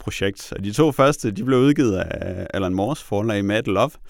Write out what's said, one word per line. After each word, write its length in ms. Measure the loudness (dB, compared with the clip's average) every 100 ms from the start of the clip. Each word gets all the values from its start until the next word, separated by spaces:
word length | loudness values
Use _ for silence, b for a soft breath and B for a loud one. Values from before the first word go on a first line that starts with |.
projekt. 520 | -8 -4 -4 -4 -10 -8
Og 80 |
de 80 | -4
to 200 | 2 2
første, 380 | 4 2 2 -2
de 140 | -4
blev 140 | 0 4
udgivet 380 | 4 4 2 0
af 500 | -2 -6 -6 -8 -6
Alan 200 | -4 -2
Moores 280 | 0 -2 -4
forlag 420 | -4 -2 0 0
Mad 180 | 0 0
Love, 280 | 0 0 0 -2 B